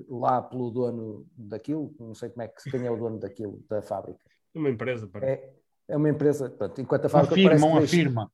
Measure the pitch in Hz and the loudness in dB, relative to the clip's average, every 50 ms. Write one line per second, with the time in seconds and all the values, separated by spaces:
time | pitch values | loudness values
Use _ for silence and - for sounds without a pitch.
0 | - - 131 120 123 131 127 123 - - - 127 123 117 107 123 123 120 120 117 | -12 -12 -8 -2 0 2 2 0 0 -4 -6 -6 -6 -4 -4 -2 -2 -2 -4 -6
1 | 110 110 107 - - - _ 123 110 104 110 107 - - 151 156 143 - - - | -8 -10 -12 -14 -16 -20 _ -20 -14 -12 -12 -10 -6 -6 -6 -6 -6 -8 -12 -14
2 | 117 113 110 - 120 113 - 120 113 107 - - - 139 131 127 123 120 117 107 | -16 -16 -14 -12 -12 -12 -10 -10 -12 -12 -12 -14 -10 -6 -6 -4 -4 -4 -4 -4
3 | 117 113 110 107 101 98 - - 110 101 101 101 - - 110 104 101 - 104 98 | -4 -6 -6 -8 -10 -10 -10 -10 -10 -10 -10 -12 -10 -8 -6 -6 -6 -6 -8 -8
4 | - 90 90 - _ _ _ _ _ _ - 165 151 139 123 110 120 127 123 113 | -8 -10 -14 -18 _ _ _ _ _ _ -8 -4 -2 -2 -2 -2 -4 -4 -6 -6
5 | 110 95 - 104 131 135 135 - - - - _ _ _ _ _ _ - 156 147 | -8 -12 -10 -6 -4 -2 -2 -4 -6 -14 -20 _ _ _ _ _ _ -4 -2 0
6 | 151 151 143 151 143 147 139 143 135 120 - - 104 - - 135 127 - 147 135 | 2 2 2 2 2 2 2 0 -2 -8 -6 -6 -8 -6 -6 -8 -4 -2 0 0
7 | 147 139 - 143 - - 170 190 190 170 160 147 151 156 160 156 151 139 170 170 | 2 4 4 4 6 6 6 6 8 8 8 8 6 6 6 4 4 4 4 4
8 | 156 135 123 113 104 - | 4 4 0 -2 -4 -6